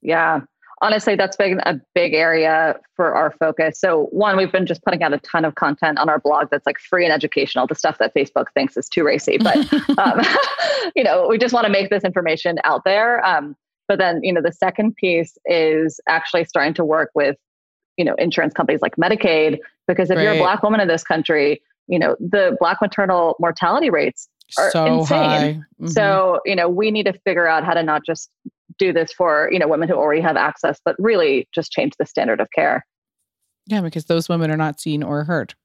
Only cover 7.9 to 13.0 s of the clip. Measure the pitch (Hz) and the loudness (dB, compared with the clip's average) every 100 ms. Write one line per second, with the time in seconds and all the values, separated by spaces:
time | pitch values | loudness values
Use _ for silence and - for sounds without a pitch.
7.9 | - 113 - 135 - 123 - 135 - - | 0 -2 0 -2 -2 -2 -2 -4 -4 -4
8.9 | - 151 - - - 220 285 294 294 - | 0 0 0 -2 0 2 2 2 -2 2
9.9 | 285 - - 311 - - 554 679 554 415 | 2 2 2 0 0 -2 -2 -2 -2 -2
10.9 | - 226 165 262 220 247 240 220 202 190 | 0 2 2 2 2 2 2 2 0 0
11.9 | 202 190 180 170 156 175 165 - 143 - | -2 0 -2 -2 -2 -2 0 0 0 0
12.9 | 202 | 2